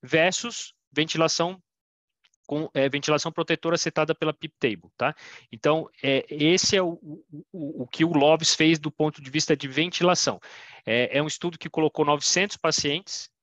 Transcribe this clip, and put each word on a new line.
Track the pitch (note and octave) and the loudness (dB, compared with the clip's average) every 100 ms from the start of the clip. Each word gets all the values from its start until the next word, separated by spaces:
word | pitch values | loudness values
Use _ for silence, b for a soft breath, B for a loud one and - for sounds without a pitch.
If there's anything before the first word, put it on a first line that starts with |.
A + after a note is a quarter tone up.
Versus | B2+ D#3+ E3+ F#3 A#3 A3+ - _ _ | 0 2 2 0 -6 -10 -14 _ _
ventilação | C3+ D#3 D#3+ D#3+ - E3+ F#3+ _ _ _ _ _ _ _ _ _ | -4 -2 2 0 2 -2 -4 _ _ _ _ _ _ _ _ _
com, | C#3+ D#3 | -6 -4
é, | - C#3 | 0 0
ventilação | C#3+ C#3 D3+ E3 | 0 0 0 0
protetora | D#3+ D#3+ E3 E3 E3+ | -4 -2 -2 0 -2
setada | E3 D#3+ D#3 D#3+ | -2 -2 -2 0
pela | D#3 | -2
pip | D3+ D#3+ _ | -4 -10 _
table, | C3 G2 - _ | -2 -2 -12 _
tá? | B2 D3+ B B B | -4 -4 B B B
Então, | A2+ D3 D#3 D#3 _ | -2 2 2 0 _
é, | C3+ C3+ - | 0 0 -2
esse | D3+ D3+ F#3 - G3+ | 0 2 4 4 2
é | |
o, | F3+ | 0
o, | E3+ D#3 D3+ _ D3 - | -4 -14 -18 _ -18 -16
o, | F#3 C#3+ D#3 | -10 -10 -8
o | B2 | -10
que | - D#3+ | -2 0
o | |
Loves | D#3 C#3+ D#3+ D#3+ - | 4 4 4 2 2
fez | D#3+ E3 | 4 2
do | D3+ | -2
ponto | - D3+ D3 | -4 -4 -4
de | C3+ | -8
vista | C#3+ - D3 | -6 0 0
de | C#3+ | -2
ventilação. | C3 E3+ - F3 F3 - F#2+ B B B B - | -4 -4 0 2 2 0 -4 B B B B -2
É, | A2+ B2 C#3 | 0 2 0
é | |
um | D3+ | -2
estudo | - E3+ D#3+ | -4 -8 -8
que | D#3+ | -8
colocou | - D#3 - D3 | 0 0 2 2
novecentos | D3 - - G3+ - | 2 2 0 0 -2
pacientes | E3 D#3 D3 D3+ G3+ - - _ | -2 0 -2 -4 -6 -14 -14 _